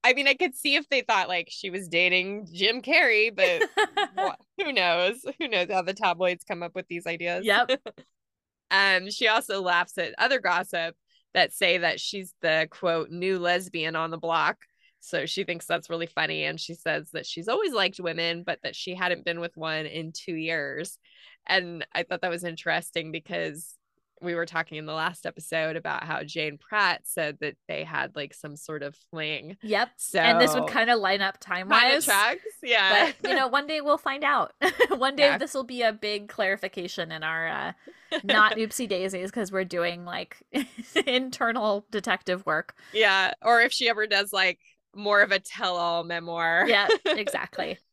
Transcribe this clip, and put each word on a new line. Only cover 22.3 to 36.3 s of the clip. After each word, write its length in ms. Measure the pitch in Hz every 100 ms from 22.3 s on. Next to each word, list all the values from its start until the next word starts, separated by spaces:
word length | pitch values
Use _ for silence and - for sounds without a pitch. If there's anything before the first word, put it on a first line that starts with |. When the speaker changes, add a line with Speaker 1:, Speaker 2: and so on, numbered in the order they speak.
Speaker 1:
was 120 | 175
interesting 680 | 180 165 - 160 175 165 160
because 640 | 160 156 170 165 151 - - _ _ _ _
we 120 | 175
were 120 | 170 170
talking 300 | 165 165 156
in 60 | 156
the 80 |
last 320 | 156 165 170 170
episode 480 | - 160 165 160 160
about 280 | 160 - 160
how 180 | 147
Jane 340 | 151 160 156 147
Pratt 440 | _ 214 196 170
said 340 | - - 156 147
that 140 | 151 - -
they 160 | 151
had, 320 | 156 151 135 -
like, 180 | 143
some 220 | - 151 147
sort 260 | - 156
of 140 | 143 147 _
fling. 460 | 165 156 151 151 202
Speaker 2:
Yep. 280 | 220 208 240 _ - -
And 240 | 165 170
this 120 | 160 156
would 140 | 156
Speaker 1:
So 40 |
Speaker 2:
kinda 220 | 269 226 240
line 260 | 196 196
up 160 | 196 -
Speaker 1:
kinda 260 | - 180 190
Speaker 2:
time-wise. 360 | 240 240 285 302
Speaker 1:
tracks, 360 | 202 214 349 - -
yeah. 480 | 247 233 190 202 320 -
Speaker 2:
But, 80 | -
you 60 | 262
know, 120 | 262
one 200 | 262 294
day 140 | 311
we'll 160 | 294 294
find 240 | - 269
out. 300 | 294 277 175 _
<laughs> 280 | 349 - 494
One 280 | 285 262 277
day 80 | 285
Speaker 1:
Yeah. 120 | 254
Speaker 2:
this 160 | 311
will 120 | 277 254
be 160 | 247
a 100 | 233
big 380 | 214 208 208
clarification 840 | 208